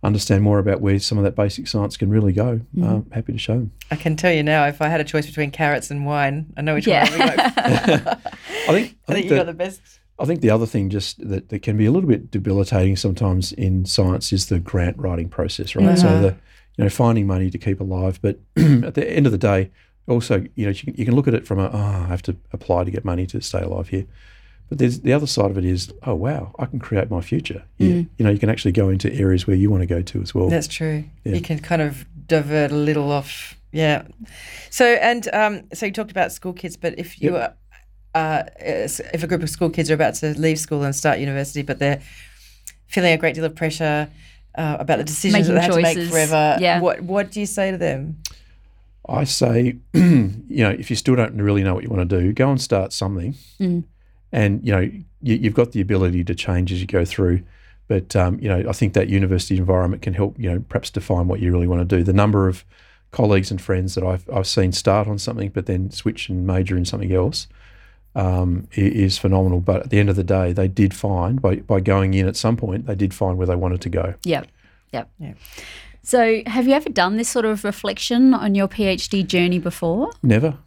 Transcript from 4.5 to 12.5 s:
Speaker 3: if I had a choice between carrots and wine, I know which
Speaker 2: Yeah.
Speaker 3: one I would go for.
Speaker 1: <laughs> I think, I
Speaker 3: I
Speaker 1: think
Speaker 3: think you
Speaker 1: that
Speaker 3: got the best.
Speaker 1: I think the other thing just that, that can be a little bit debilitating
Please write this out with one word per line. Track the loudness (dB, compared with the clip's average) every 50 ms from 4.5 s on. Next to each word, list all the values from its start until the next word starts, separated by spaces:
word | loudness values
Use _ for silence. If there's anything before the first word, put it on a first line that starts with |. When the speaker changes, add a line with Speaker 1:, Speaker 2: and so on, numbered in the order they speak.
| 2 4 2 2
Speaker 3:
if | 0 -2
I | -2 0
had | 0 -2
a | -2
choice | 0 -2 -4 -4
between | -2 -4 -4 -6 -6
carrots | -2 -2 0 0 0 -2 -4 -6
and | -6 -6 -4
wine, | -2 0 0 0 0 -2 -4 -8 -10 -8
I | -6
know | -2 -2 -2
which | 0 2 2
Speaker 2:
Yeah. | 2 4 2 2
Speaker 3:
one | 2 2
I | 0 2
would | 2
go | 2 0 2 0 0 2 2 2 2 4 2 2 2
for. | 2 -2
Speaker 1:
<laughs> |
I | -6
think, | -6 -8 -14 -14 -14 -16 -10 -8 -6 0 2
I |
Speaker 3:
I | 2
Speaker 1:
think | 2 2 -2 -10 _ _ -4
Speaker 3:
think | -4 -2 0
you | 2
Speaker 1:
that | 2 2
Speaker 3:
got | 2 -2
the | -4
best. | -6 -6 -8 -8 -14 _ _ -20 _ _ _ _ -6
Speaker 1:
I | -2
think | -2 -2 2
the | 2 4
other | 4 4 2 0
thing | -2 -2 -2 0
just | -2 -4 -4 -6 -10 -12 -8 -6
that, | -6 -6 -6 _
that | -10 -6 -4
can | -2 0 2
be | 4
a | 4
little | 4 2 4 2
bit | 2 2 0 -6
debilitating | -6 -4 -2 0